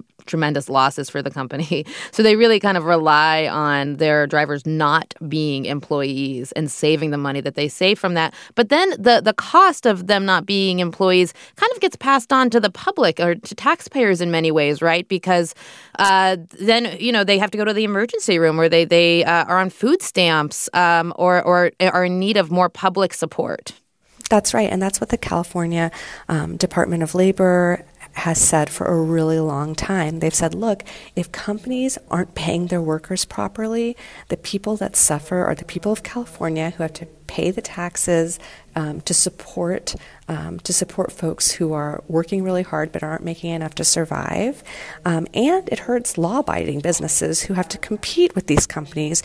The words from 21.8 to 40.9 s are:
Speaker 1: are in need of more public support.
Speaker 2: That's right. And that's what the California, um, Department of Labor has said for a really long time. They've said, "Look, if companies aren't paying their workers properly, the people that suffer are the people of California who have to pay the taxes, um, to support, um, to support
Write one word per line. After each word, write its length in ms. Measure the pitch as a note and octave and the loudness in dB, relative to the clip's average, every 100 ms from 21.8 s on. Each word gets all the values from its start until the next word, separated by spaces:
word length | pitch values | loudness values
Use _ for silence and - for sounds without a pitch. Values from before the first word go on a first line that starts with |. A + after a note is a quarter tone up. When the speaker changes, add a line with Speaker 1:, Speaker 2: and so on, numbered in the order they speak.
Speaker 1:
are 240 | F#3 E3+ F3+ | 2 2 2
in 120 | F3+ | 0
need 200 | G3 G#3 | 0 2
of 120 | E3 | 2
more 200 | F3 F3+ | 2 0
public 440 | - F#3+ F#3 F#3 | 0 -2 0 0
support. 600 | - D#3 - - - - - _ _ _ - - | -2 -6 -4 -4 -6 -10 -20 _ _ _ -20 0
Speaker 2:
That's 240 | G#3+ G3+ | 2 2
right. 180 | A3+ G#3+ | 0 0
And 100 | F#3 | 0
that's 200 | G3 - | -2 -4
what 80 | - | -2
the 80 | A#3+ | -4
California, 720 | - E3+ E3+ F3 E3+ E3+ E3 - - - - | -2 -4 -4 -4 -2 0 -2 -4 -14 -14 -4
um, 260 | D#3+ D#3+ E3+ | -4 -4 -4
Department 460 | F3+ - - E3+ | -2 0 0 0
of 100 | D#3+ | -2
Labor 720 | F3+ F#3+ F#3+ F#3 F3+ F3 F3 - - - | 2 2 4 2 4 2 -2 -6 -20 -18
has 260 | - E3 E3 | -8 -4 0
said 300 | - D#3+ D3+ | 2 2 0
for 180 | - - | -2 0
a 140 | E3+ | 2
really 400 | D#3+ E3 D#3+ D#3+ | 2 2 2 2
long 340 | D#3 C#3 D3+ D#3 | 0 -2 -4 -4
time. 440 | - F#3+ D#3 E3 | -2 -2 -2 -2
They've 140 | D#3+ | -2
said, 220 | - E3 E3+ | 0 -2 -2
"Look, 280 | A3+ G3 - - - - | -2 -2 -6 -20 -10 -8
if 160 | F3 | -6
companies 640 | - - G#3 B3+ B3+ C4 - - | -6 -6 -6 -4 -2 -2 -4 -4
aren't 240 | E3+ F3+ | -4 -4
paying 340 | - D#3+ E3+ F3 | -6 -2 -2 -2
their 140 | F3+ | -2
workers 440 | D#3+ D#3 - F#3 - | -2 -4 -4 -6 -6
properly, 720 | - G3+ G3+ A3 A3+ A#3 A#3+ - - - | -6 -6 -6 -4 -2 -4 -6 -14 -16 -8
the 80 | - | -8
people 400 | - G3 G#3 G#3+ | -6 -6 -4 -4
that 180 | G3 - | -2 0
suffer 480 | - D3 D3 F3+ | 0 0 -2 -2
are 100 | - | 0
the 120 | D#3+ - | -2 -6
people 260 | F3 G#3 | -6 -4
of 100 | G#3+ | -4
California 680 | - B3 A#3+ - E3 D#3+ D#3+ | -6 -10 -10 -8 -6 -4 -4
who 140 | E3+ | -4
have 100 | D#3+ | -6
to 140 | D#3 E3 - - | -8 -16 -18 -12
pay 240 | - D#3+ | -4 -4
the 100 | F#3+ | -4
taxes, 800 | - - F3 - - E3+ E3 - - - - | -8 -8 -8 -4 0 0 0 -4 -14 -20 -10
um, 280 | D#3+ D3+ D3 | -6 -6 -6
to 120 | - | -2
support, 840 | - F3+ - - - F3 F#3 - - - - - | 0 -2 -4 -10 -6 -4 -4 -6 -12 -14 -16 -10
um, 320 | D#3+ D#3+ F3 | -8 -8 -10
to 100 | - | -4
support 400 | F3 F#3 | -4 -2